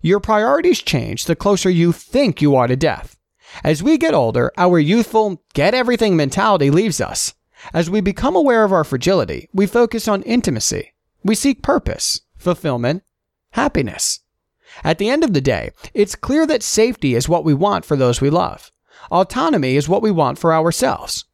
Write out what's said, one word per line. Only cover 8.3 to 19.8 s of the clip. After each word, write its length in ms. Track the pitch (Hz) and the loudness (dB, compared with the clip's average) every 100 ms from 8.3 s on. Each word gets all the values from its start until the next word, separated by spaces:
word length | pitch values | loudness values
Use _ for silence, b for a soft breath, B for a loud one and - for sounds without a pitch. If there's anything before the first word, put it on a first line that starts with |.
| 370 | 2
aware 280 | 285 233 | 2 4
of 80 | 214 | 2
our 120 | 190 | 2
fragility, 680 | 151 131 147 190 98 67 - | 0 -2 0 0 0 -6 -8
we 140 | 190 196 | -2 0
focus 420 | 240 233 226 220 | 2 0 0 -2
on 140 | 202 | -4
intimacy. 720 | 220 240 208 117 - - - _ _ _ | 0 -2 0 -2 -4 -6 -10 _ _ _
We 100 | 190 | -2
seek 300 | 220 277 269 | 0 0 -2
purpose, 580 | - - - - - - _ - | 0 -2 -2 -6 -6 -6 _ -8
fulfillment, 640 | - 170 156 123 120 170 _ _ _ _ _ | -4 -2 -2 -2 -2 -2 _ _ _ _ _
happiness. 640 | - 294 - 175 - - - _ _ _ _ B B | -4 -2 -2 -4 -4 -6 -8 _ _ _ _ B B
At 160 | 151 165 | -4 -2
the 100 | 208 | 0
end 140 | 285 | 0
of 100 | 320 | 0
the 80 | 165 | 0
day, 300 | 135 101 55 - B | 0 -2 -6 -14 B
it's 240 | - 202 - | -2 -2 -2
clear 300 | - 285 311 | -2 0 2
that 160 | 302 | 0
safety 540 | - - 226 233 139 120 | -2 0 0 0 -2 0
is 120 | 131 | 0
what 160 | 170 | 0
we 120 | 156 143 | 2 0
want 280 | 196 196 | 0 -2
for 140 | - 147 | -2 0
those 240 | 127 120 | 0 0
we 80 | 139 | 0
love. 420 | 160 - - - _ B B B | 0 -2 -8 -20 _ B B B
Autonomy 640 | 175 190 247 320 254 131 | -2 -2 -2 0 0 0
is 140 | 135 | 0